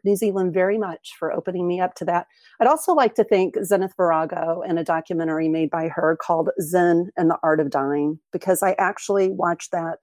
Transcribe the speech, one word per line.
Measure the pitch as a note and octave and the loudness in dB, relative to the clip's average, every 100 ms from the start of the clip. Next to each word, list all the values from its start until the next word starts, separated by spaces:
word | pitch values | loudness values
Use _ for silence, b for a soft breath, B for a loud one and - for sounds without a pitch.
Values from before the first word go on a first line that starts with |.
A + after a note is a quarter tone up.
New | G3 | 0
Zealand | G3+ G#3+ F#3+ F#3 | 0 0 0 0
very | F#3 F#3 A3 | 2 2 0
much | F#3+ E3 - - | -4 -8 -16 -8
for | D#3+ | -6
opening | - F#3+ F3+ F3 | -4 -6 -4 -4
me | F3+ | -2
up | F3+ | -4
to | - | -4
that. | E3 A3+ - b b b | -2 -2 -4 b b b
I'd | A#3 | 2
also | D#4 - | 4 2
like | D#4 A#3+ | 2 4
to | - | 2
thank | G#3 G3 F#3 A3 | 2 2 2 -2
Zenith | G3 G3 F#3 | 0 0 0
Virago | - F3 D#3+ D#3 E3 E3 E3+ - | 0 2 2 -2 -4 -4 -4 -2
and | E3 | -2
a | |
documentary | D#3+ E3 D#3+ E3+ D#3+ D#3 D#3+ | 0 -2 -2 -4 -2 0 0
made | D#3+ D#3 | 0 -2
by | E3+ D#3+ | -2 -4
her | D#3+ D#3 E3 | 0 0 0
called | - E3 E3 F#3+ | 0 0 0 -4
Zen | D#3+ F3+ F3 E3+ F3+ | 0 2 4 2 0
and | - E3 | 0 0
the | - | 2
Art | D#3+ D#3 | 2 2
of | C#3+ | 0
Dying, | C#3 C#3 D3 D3 D#3+ _ | -2 -2 0 -2 -4 _
because | F3+ F#3+ F3+ | -4 -2 0
I | G3 F#3+ | 2 2
actually | F#3+ G#3 - G3 F#3+ | 0 -2 -2 0 0
watched | F#3 F3 E3+ - | 0 -2 -2 -6
that | F3 E3 D#3+ | -6 -6 -8